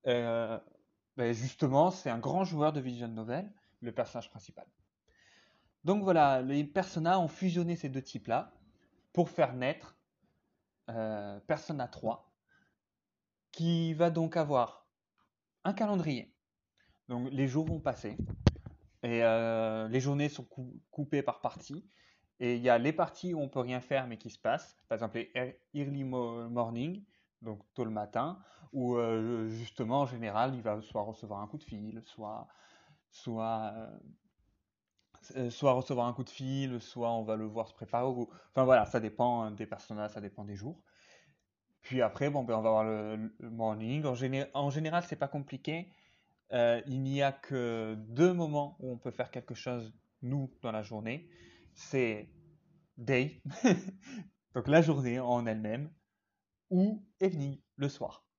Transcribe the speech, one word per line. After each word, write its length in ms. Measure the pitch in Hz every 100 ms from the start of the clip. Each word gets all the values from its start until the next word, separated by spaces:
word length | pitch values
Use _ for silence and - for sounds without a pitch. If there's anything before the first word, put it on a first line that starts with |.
| 131
Euh, 540 | 120 117 117 113 113 - _ _ _ _ -
ben 180 | 120
justement, 560 | 113 131 - 147 135 233
c'est 220 | - 139
un 80 | 117
grand 240 | 135 170
joueur 300 | 180 156 151
de 60 | 147
visual 320 | 127 120 117
novel, 400 | 113 110 135 208 - _ _
le 100 | 120
personnage 380 | 117 117 120 -
principal. 380 | 101 - - - _ _ _ _ _ _ _ _ _ _ _
Donc 200 | 156 208
voilà, 400 | 190 165 143 131
les 200 | 127 143
Persona 560 | 147 190 185 170 165 190
ont 80 | 160
fusionné 480 | - 190 175 170 170
ces 140 | 143
deux 140 | 131
types-là 500 | 127 117 110 120 - - - _ _ _ _
pour 160 | - 170
faire 260 | - 139 127
naître, 420 | 127 156 - _ _ _ _ _ _ _ _ _ -
euh, 500 | 113 110 107 101 101 -
Persona 400 | 151 - 151 123
trois, 440 | - 113 117 _ _ _ _ _ _ _ _ _ _ _ _ _
qui 400 | - 165 170 165
va 160 | 156 170
donc 280 | 165 160 165
avoir 480 | 147 135 117 - _ _ _ _ _ _ _ _
un 100 | -
calendrier. 640 | 196 214 196 160 127 - _ _ _ _ _ _ _ -
Donc 220 | 120 131
les 160 | 135 135
jours 180 | 139 160
vont 140 | 160
passer, 380 | 143 123 104 113 - - - - - - _ _
et, 220 | 120 117
euh, 640 | 117 113 117 113 110 110 110
les 120 | 127
journées 280 | 131 143 147
sont 140 | 143
cou-, 360 | 123 - 127 - _
coupées 320 | - 139 143
par 160 | 135 -
parties, 480 | 120 - - 147 - _ _ _ _ _
et 160 | 123 120
il 60 |
y 80 | 123
a 80 | 117
les 160 | 131
parties 400 | 156 165 - 180
où 60 | 165
on 100 | 139
peut 120 | 135
rien 200 | 123 127
faire 240 | - 139 123
mais 120 | 113
qui 120 | 113
se 80 | -
passent, 400 | 110 139 - _ _
par 100 | 110
exemple 200 | 110 117
les 140 | 123
ear-, 200 | 131 127 - _
early 300 | 143 139 139
mo-, 460 | 135 127 117 117 117
morning, 540 | 120 117 117 147 190 202 _ _ _
donc 200 | 117 107 -
tôt 100 | -
le 60 | 120
matin, 500 | 107 104 117 143 190 - - -
où, 220 | 139 123 120
euh, 500 | 117 113 110 120 110
justement 520 | 113 117 - 113 131
en 40 | 135
général 480 | 123 113 104 127
il 80 | 127
va 180 | 110 107
soit 200 | 107 110
recevoir 400 | 104 110 107 101
un 60 | 107
coup 100 | 151
de 60 |
fil, 380 | - 107 107 110 113
soit, 420 | - 107 110 - - - - _ _ _
soit, 600 | - - 113 113 113 110 110
euh, 220 | 113 - - - _ _ _ _ _ _ _ _ _ - - 131
euh, 120 | 123
soit 220 | 117 143
recevoir 340 | 127 123 127 120
un 80 |
coup 100 | 120
de 60 | 123
fil, 500 | - 131 135 135 120
soit 320 | - 123 117
on 120 | 117
va 120 | 110 110
le 100 | 110
voir 220 | 110 113
se 60 |
préparer 320 | - 110 117 131
au, 240 | 123 117 - -
enfin 140 | - 131
voilà, 200 | 127 104
ça 140 | 120
dépend, 420 | 110 - 120 120
hein, 100 | 110
des 140 | 104 107
personnages, 460 | 104 - 107 107
ça 100 | 107
dépend 220 | 101 101
des 120 | 104 101
jours. 240 | 113 175 _ _ _ - _ _ _ _ _ _
Puis 200 | - 127
après, 280 | 113 - 143
bon, 140 | 143
ben, 140 | 120 113
on 40 |
va 80 | 110
avoir 140 | 110
le, 500 | 110 107 107 110 110 -
le 100 | 117
morning. 540 | 113 113 107 110 143 151
En 80 |
géné-, 360 | 123 131 135 143
en 160 | 139 143
général, 340 | 143 156 170
c'est 120 | 170 151
pas 140 | 139
compliqué. 600 | 151 139 135 - 165 185 _ _ _ _ _ _
Euh, 300 | 123 120 117 135
il 160 | 131
n'y 200 | 135 139
a 100 | 139
que 640 | 135 - 135 120 117 110 110 110
deux 240 | 120 180
moments 420 | 175 160 147 143 -
où 120 | 127
on 60 | 120
peut 140 | 135
faire 200 | - 120
quelque 240 | 123 - 120
chose, 380 | - 123 113 - _ _
nous, 300 | 123 139 131 -
dans 120 | 123
la 80 | 110
journée. 480 | 101 110 110 139 - - - - - -
C'est 540 | - 135 120 107 - - - _ _ _ _ -
day, 440 | 117 127 143 - - -
<laughs> 880 | 254 180 - - - 254 - _ _ 127
donc 120 | 139
la 140 | 156
journée 380 | 156 139 127 123
en 260 | 123 123 117
elle-même, 440 | 110 107 117 151 - _ _ _ _ _ _ _
ou 360 | 185 202 214 - _
evening, 400 | 190 165 139 139 _ -
le 120 | 139
soir. 380 | - - - _